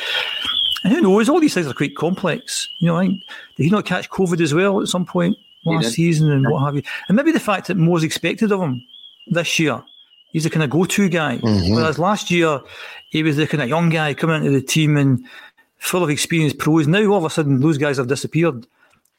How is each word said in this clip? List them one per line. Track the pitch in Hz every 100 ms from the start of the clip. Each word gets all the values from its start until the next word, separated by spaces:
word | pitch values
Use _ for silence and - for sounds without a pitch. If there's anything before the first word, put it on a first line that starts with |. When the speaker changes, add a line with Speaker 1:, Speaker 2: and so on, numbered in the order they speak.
| - - - - - - - -
Speaker 1:
And | 185
who | 311
knows? | 202 202 226
All | 339
these | 302
things | 185 147
are |
quite | - 151 -
complex. | 160 185 175 240 - - - -
You | 170
know, | 170
I | 185
think, | 190 - - - -
did |
he | 147
not | 208 -
catch | 180 -
covid | - 185 175
as | 160
well | 156 196 196
at | -
some | 180 170
point | 180 175 - _ _
Speaker 2:
He | 165
Speaker 1:
last | 160
Speaker 2:
did. | 113
Speaker 1:
season | 165 170 156 156
and | 139
Speaker 2:
Yeah. | 135
Speaker 1:
what | 156 143
have | 143
you? | - - -
And | 214
maybe | 320
the | 294
fact | - 185 -
that | 180
more | 160 175
is |
expected | 156 - 165 - 220
of | 196
him | 165 123 - - - _ -
this | 170 170 -
year. | 151 117 - - _ _ _
He's | 160
a | 156
kind | 160
of | 147
go-to | 147 185 - 196
guy. | 165 151 -
Speaker 3:
Mm-hmm. | 117 101 87
Speaker 1:
Whereas | 110 160 143
last | 180 214 -
year, | 175 160 135 - - - - -
he | 156
was | 156 143
the | 147
kind | 151
of | 123
young | 160 170
guy | 160 151
coming | 135 165 156
into | 147
the | 135
team | - 156 151 147
and | 139 123 - - - _ _ _
full | - 180
of | 160
experienced | 147 - 170 151 139
pros. | 156 160 147
Now, | 196 208
all | 202
of |
a | 156
sudden, | - 143 131
those | 156 139
guys | 147 135
have | 123
disappeared. | 131 - 156 165
And | 120 - _ _ _ _